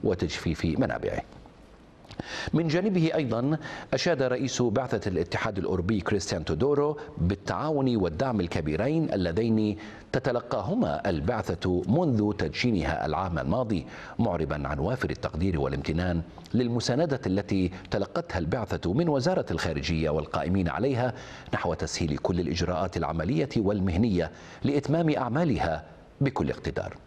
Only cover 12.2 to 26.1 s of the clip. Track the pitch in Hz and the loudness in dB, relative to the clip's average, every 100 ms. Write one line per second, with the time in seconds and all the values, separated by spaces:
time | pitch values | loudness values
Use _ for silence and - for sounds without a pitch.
12.2 | 104 104 78 - 123 104 73 78 58 76 | 2 2 -2 0 2 2 2 0 0 0
13.2 | 92 80 65 110 120 95 67 - - - | 0 -2 0 0 0 -2 -4 -12 -10 0
14.2 | 113 87 76 76 69 71 80 127 - - | 0 2 0 -2 -2 0 0 0 -2 -2
15.2 | - 78 95 80 67 69 67 78 90 85 | -4 0 0 2 0 0 -2 0 2 0
16.2 | 82 - - 113 120 120 - 123 165 131 | -2 -12 -4 0 2 0 0 2 2 0
17.2 | 104 92 98 101 90 87 - 110 95 - | 0 0 2 2 2 -2 -4 -2 -2 -4
18.2 | 170 95 80 123 107 - - 107 175 139 | -4 -4 -2 -2 -2 -2 0 2 2 2
19.2 | 135 185 117 82 - 76 69 82 78 76 | 2 0 0 -2 0 -2 0 0 2 0
20.2 | 73 85 73 95 82 69 127 123 123 117 | -2 -4 0 2 2 0 0 2 0 -2
21.2 | - - - - 90 80 80 - 85 71 | -14 -16 -6 -4 -2 -2 -4 -2 -2 0
22.2 | - 90 82 87 87 87 92 - 73 80 | 0 0 0 0 0 0 -2 -2 -2 0
23.2 | 80 151 139 120 98 104 95 85 120 87 | 0 0 0 2 2 2 2 2 4 4
24.2 | 78 - - - 127 143 139 160 165 139 | 0 -4 -18 -4 0 0 2 2 2 2
25.2 | 127 127 170 98 85 78 - - - | 0 0 2 2 0 -2 -6 -20 -20